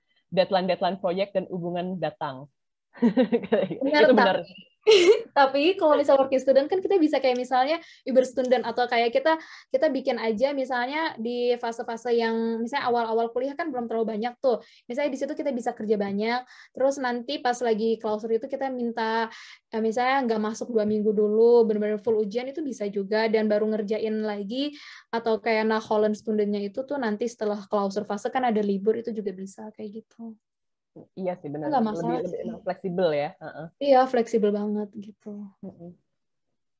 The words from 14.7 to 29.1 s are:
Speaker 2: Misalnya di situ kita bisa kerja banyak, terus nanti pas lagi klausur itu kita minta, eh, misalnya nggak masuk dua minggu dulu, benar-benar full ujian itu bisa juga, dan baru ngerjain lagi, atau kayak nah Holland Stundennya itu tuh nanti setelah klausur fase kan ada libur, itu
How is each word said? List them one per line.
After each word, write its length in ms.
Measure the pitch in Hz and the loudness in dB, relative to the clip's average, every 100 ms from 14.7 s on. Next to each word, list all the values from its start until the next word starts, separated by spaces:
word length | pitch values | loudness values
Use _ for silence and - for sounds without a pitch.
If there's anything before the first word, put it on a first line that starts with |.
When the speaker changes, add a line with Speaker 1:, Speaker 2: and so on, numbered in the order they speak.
| - - | -20 -10
Speaker 2:
Misalnya 240 | 240 285 | -4 -2
di 60 | 277 | -2
situ 160 | 277 | -6
kita 160 | 302 285 | -4 -4
bisa 240 | 247 240 | -4 -4
kerja 240 | 226 214 214 | -4 -2 0
banyak, 420 | 202 196 220 247 254 - - | 0 -2 -2 -4 -6 -16 -14
terus 320 | - 269 277 | -2 0 0
nanti 400 | 254 240 240 294 | -2 -4 -4 -4
pas 160 | 254 240 | -2 0
lagi 380 | 240 214 226 220 | 0 0 0 0
klausur 320 | 220 214 220 | -2 -4 -2
itu 160 | 226 262 | -2 -2
kita 240 | 269 269 | -4 -4
minta, 560 | 254 240 226 220 226 226 - - - _ | -4 -4 -2 -2 0 -2 -6 -20 -20 _
eh, 80 | 226 | -2
misalnya 400 | 226 220 247 269 247 | 0 0 2 2 0
nggak 80 | 220 214 | 0 -2
masuk 160 | 220 220 | -4 -4
dua 160 | 226 208 | 0 2
minggu 240 | 214 214 | 2 2
dulu, 560 | 208 214 214 233 240 226 | 2 2 4 6 6 6
benar-benar 320 | 208 208 214 | 2 -2 -2
full 220 | 202 220 | 0 0
ujian 240 | 214 220 254 | -2 -4 -6
itu 160 | 277 | -6
bisa 240 | 302 226 202 | -8 -6 -6
juga, 400 | 202 196 214 226 | -4 -2 0 2
dan 240 | 220 220 | 2 2
baru 160 | 208 214 | 2 0
ngerjain 560 | 214 202 214 220 214 | -2 -2 -2 -2 -2
lagi, 500 | 214 208 202 247 294 294 - - - | -4 -6 -6 -4 -6 -8 -16 -20 -8
atau 320 | 233 233 220 | -4 0 0
kayak 240 | 233 220 220 | 2 0 2
nah 160 | 220 | 0
Holland 320 | 220 214 214 | 0 2 2
Stundennya 480 | 214 - 214 208 208 | 0 -2 -2 0 -2
itu 240 | 202 202 262 | -4 -8 -6
tuh 100 | 285 | -4
nanti 300 | 233 208 240 | -4 -2 -4
setelah 320 | - 214 208 196 | -4 -4 -4 -4
klausur 400 | 208 196 196 202 | -2 -2 -4 -6
fase 240 | 202 233 | -6 -4
kan 160 | 262 254 | -2 0
ada 160 | 214 | 0
libur, 340 | 208 196 202 226 | 0 0 0 0
itu 140 | 233 | -2